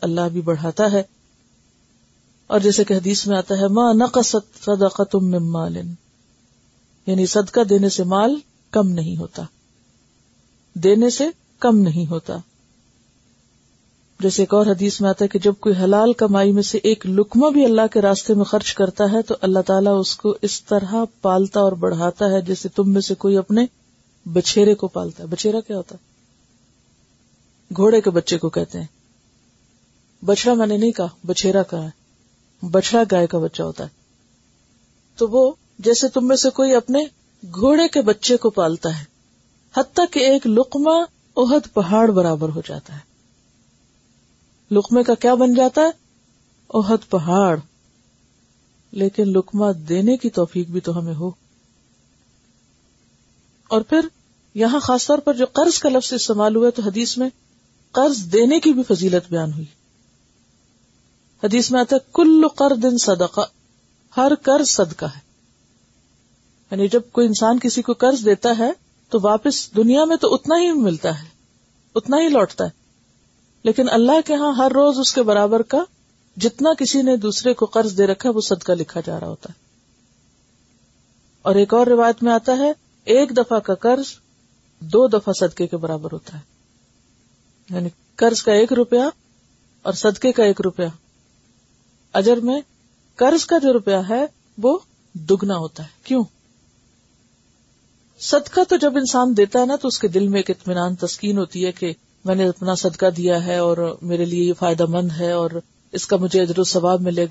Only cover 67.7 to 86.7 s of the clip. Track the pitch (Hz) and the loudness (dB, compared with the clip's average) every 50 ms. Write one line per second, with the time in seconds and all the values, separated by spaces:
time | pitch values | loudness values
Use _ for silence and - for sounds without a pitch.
67.7 | - 254 233 - 240 - - 254 269 254 220 214 202 190 - 247 233 220 226 254 | -2 -2 -2 -4 -2 2 2 2 2 2 2 2 2 2 2 0 0 0 0 -2
68.7 | 359 - _ _ _ _ _ _ - 226 185 208 208 214 - 285 269 - - - | -4 -6 _ _ _ _ _ _ -2 0 0 2 0 0 0 -2 -4 -4 -6 -4
69.7 | - 202 226 226 247 285 311 320 330 320 - - - - - 277 320 339 359 349 | 0 2 2 4 4 4 2 2 0 0 0 0 0 0 0 0 0 2 2 2
70.7 | 330 294 233 196 170 156 - 175 160 151 156 - _ _ _ _ _ _ _ _ | 0 0 0 0 -2 -2 -4 -6 -6 -6 -10 -16 _ _ _ _ _ _ _ _
71.7 | _ _ _ _ _ 233 - 240 269 302 330 330 294 247 196 - - - 180 170 | _ _ _ _ _ -6 -4 0 0 0 2 2 2 2 2 0 -2 -6 -8 -8
72.7 | - _ _ _ _ _ _ _ _ _ _ _ _ _ _ _ _ _ - 226 | -8 _ _ _ _ _ _ _ _ _ _ _ _ _ _ _ _ _ -2 -2
73.7 | 220 - 254 247 - 226 233 247 294 320 311 - 302 285 294 294 277 233 262 269 | 0 0 0 2 2 2 4 4 4 2 2 0 -2 -2 -2 -2 0 0 0 2
74.7 | 262 269 285 294 277 254 269 - - 262 240 214 208 208 208 208 226 226 226 - | 4 4 4 4 2 2 -2 0 0 0 2 2 2 2 2 2 2 0 0 0
75.7 | - 285 359 - _ _ _ _ _ _ _ _ _ 190 185 233 - - 269 320 | -2 -2 -2 -4 _ _ _ _ _ _ _ _ _ -4 -4 -4 -2 0 0 0
76.7 | 320 - 269 233 - 277 262 262 254 233 202 214 202 - - 247 247 - 226 208 | 0 0 -2 -2 0 0 2 2 0 0 0 -4 -4 -2 -2 -2 0 0 -2 0
77.7 | - 226 226 220 190 185 202 190 190 - - 254 226 220 208 - 196 180 - - | 0 0 0 0 2 2 2 2 0 0 -2 -2 -2 -2 -2 -2 -4 -4 -2 -2
78.7 | 180 170 160 - - 170 165 - 165 165 170 - - - - - 170 - _ _ | -2 -2 -2 -6 -8 -10 -8 -8 -10 -10 -10 -12 -12 -14 -16 -20 -20 -20 _ _
79.7 | _ _ _ _ _ _ _ _ _ _ _ _ _ _ _ _ _ _ _ _ | _ _ _ _ _ _ _ _ _ _ _ _ _ _ _ _ _ _ _ _
80.7 | _ _ _ _ _ _ _ _ _ _ _ _ _ _ - 196 190 202 202 196 | _ _ _ _ _ _ _ _ _ _ _ _ _ _ -4 0 2 2 2 2
81.7 | 220 233 247 240 247 233 233 233 233 - 233 240 233 226 226 - 254 254 277 294 | 2 2 4 4 4 4 4 2 2 0 0 0 0 0 0 0 0 0 0 -2
82.7 | 302 - _ _ _ _ _ - 220 262 285 254 240 247 240 - 233 220 202 - | -2 -4 _ _ _ _ _ 2 2 2 2 2 0 -2 0 0 -2 -2 -2 -2
83.7 | 190 180 - 233 247 269 269 - - - _ _ _ _ _ _ _ _ _ _ | -4 -2 0 0 0 0 -2 -8 -14 -18 _ _ _ _ _ _ _ _ _ _
84.7 | _ _ 165 160 165 220 254 247 214 208 - 208 190 - 190 170 - - 175 170 | _ _ -8 0 2 4 4 4 2 0 -2 -2 -2 -2 -2 -4 -2 -4 -6 -6
85.7 | - 170 160 160 160 151 151 160 - 139 - - - 151 143 _ _ _ _ _ | -6 -6 -6 -6 -8 -8 -8 -12 -14 -14 -16 -18 -20 -20 -20 _ _ _ _ _